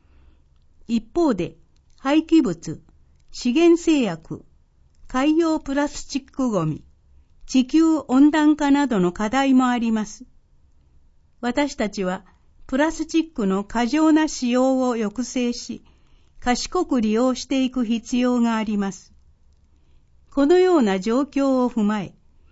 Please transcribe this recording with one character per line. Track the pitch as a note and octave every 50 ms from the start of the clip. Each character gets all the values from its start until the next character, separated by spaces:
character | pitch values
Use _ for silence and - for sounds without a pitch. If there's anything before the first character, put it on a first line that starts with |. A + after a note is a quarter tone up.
| _ _ _ - - - _ _ _ _ _ _ _ _ _ _ - -
一 | A#3 A3+ A3+ - -
方 | E4+ F4 D4+ A#3+
で、 | F3 E3+ - - - - _ _ _ _ _ _
廃 | _ - C4+ C#4+ D#4 D#4
棄 | D#4+ E4 D#4+ C#4
物、 | G#3 E3+ E3 - - D3+ - - _ - _ _ _ _ _ _ -
資 | - - - B3 A#3
源 | D4+ E4+ E4+ E4+
制 | E4 - - D#4+ D4
約、 | B3 G3+ E3 D#3+ - - D#3 - - - _ _ _ _ _ _ _ _ _ _ -
海 | - - B3+ C4+ D4+ D#4
洋 | D#4+ E4+ D#4+ D#4 D4+
プ | - - C4+
ラ | C#4+ C#4+
ス | C#4+ C#4+ - -
チ | - - C#4
ッ | C4+ -
ク | _ - C4 B3+
ご | G#3+ F#3 E3
み、 | D#3 D3 C3+ - - _ _ _ _ _ - _ _ _ _ -
地 | - - C4 B3
球 | B3+ - D#4 D#4+ E4 D#4+ D4+ - -
温 | A#3+ C4 C#4+ D4+
暖 | D4 D#4 D4+ D4+ D4+
化 | D4+ D4+ C#4+
な | C#4 C#4+ C#4+
ど | C4 A#3 G3
の | F3+ F3 F3
課 | - G#3+ G#3+
題 | G#3+ C4 C#4 C#4 C4+
も | B3+ C4 B3
あ | B3
り | A#3+ A#3 A3+ A3
ま | G#3+ G#3+
す。 | G3+ - - B3+ - _ _ _ _ _ _ _ _ _ _ _ _ _ _ _ _ _ _ _ _ _ - -
私 | A#3+ A#3+ C4+ D4 C#4 -
た | - A3+ G#3
ち | G#3 - F#3+
は | F3+ F#3 F#3+ - - _ _ _ _ _ - -
プ | - C4 C4
ラ | D4 D#4+
ス | D#4+ D#4+ D#4+
チ | D#4 - E4
ッ | D#4+ D#4+ -
ク | - G#3+
の | F#3+ F#3+ G3 G3+
過 | - - A3+ A#3+
剰 | A#3 B3+ D4+ D#4+ D#4 D#4
な | D#4 D#4 D4+
使 | - - B3+ A#3+
用 | A#3+ B3+ B3+ C4 C4+ C4 B3+ B3+
を | A#3+
抑 | A3+ A3+ G3+ G3+ - B3
制 | - - B3+ B3 A#3+ A#3+
し、 | A#3+ - - A3+ - - _ _ _ _ _ _ _ _ _ _ -
賢 | - B3 B3 A#3+ - - - F#4 F4+
く | - C#4+ B3+ G#3+
利 | A3 G#3+
用 | A3 B3+ C4 B3+
し | B3 -
て | - C#4+ C4+ C4
い | B3
く | B3+ B3+ B3
必 | G3+ A#3 A#3 A3+ - -
要 | B3 B3 B3 B3 B3
が | A#3 A#3 A3+
あ | A3 A3
り | G#3 G#3+ G3+
ま | G3+ G3 -
す。 | - - _ _ _ _ _ _ _ _ _ _ _ _ _ _ _ _ _ _ _ _ _ _ _ _ _ -
こ | - C#4
の | C#4+ F4 F4+
よ | F#4 F#4 F4+
う | D#4+ B3
な | G3+ F#3+ G3
状 | F#3 A3 A3+ B3+ D4
況 | C#4 - C#4 C#4 C#4 C4 B3+ B3
を | B3
踏 | - A#3 G#3
ま | G3+ G#3+ G#3+
え、 | F#3 - - _ _ _ _ _ _ _